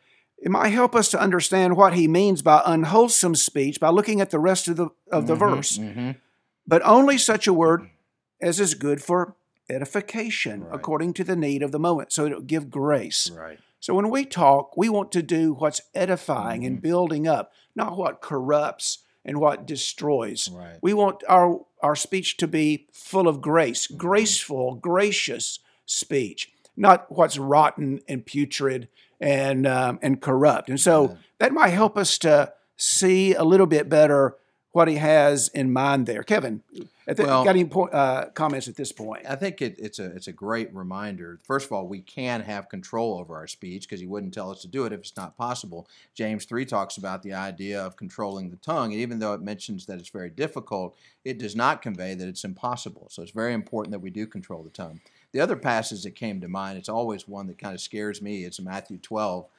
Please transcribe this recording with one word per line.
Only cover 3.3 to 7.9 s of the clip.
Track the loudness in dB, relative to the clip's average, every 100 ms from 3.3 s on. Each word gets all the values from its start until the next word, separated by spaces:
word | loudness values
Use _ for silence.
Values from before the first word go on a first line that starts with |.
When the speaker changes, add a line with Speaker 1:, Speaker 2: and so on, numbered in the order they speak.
| 2
Speaker 1:
speech | 0 0 -2 2
by | 4
looking | 4 4 0
at | 0
the | 2
rest | 2 2 0
of | -2
the, | -4 -6 -4
of | -2 2
the | 2
Speaker 2:
Mm-hmm, | 2 2
Speaker 1:
verse. | -2 -4
Speaker 2:
mm-hmm. | -6 -6 -6 -8 _ _ _ _ 2
Speaker 1:
"But | 4 8
only | 8 8 4
such | 2 2 2
a |
word | 4 4 4 0